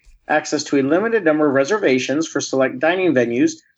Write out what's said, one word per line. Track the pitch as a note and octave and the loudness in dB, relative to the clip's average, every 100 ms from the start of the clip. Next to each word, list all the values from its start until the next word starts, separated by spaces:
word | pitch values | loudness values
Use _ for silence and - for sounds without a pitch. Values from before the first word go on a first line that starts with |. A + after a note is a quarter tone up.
| _ - - | _ -20 -4
access | D3+ D3+ D3+ | -2 -2 -4
to | - C#3+ | -2 0
a | |
limited | C3+ E3+ A3 A3+ | 2 0 0 0
number | D#3+ D#3 D3+ | 2 2 2
of | |
reservations | C3+ C#3 G#3 F#3+ C3 B2+ C#3 D#3+ | 2 0 0 2 0 0 -2 -4
for | D3 | -6
select | - C3+ C3 B2+ | -4 0 -2 0
dining | D#3 F#3 F3+ | -2 0 2
venues | C3 A#2+ A#2 D#3+ D#3+ _ | 2 0 0 0 -2 _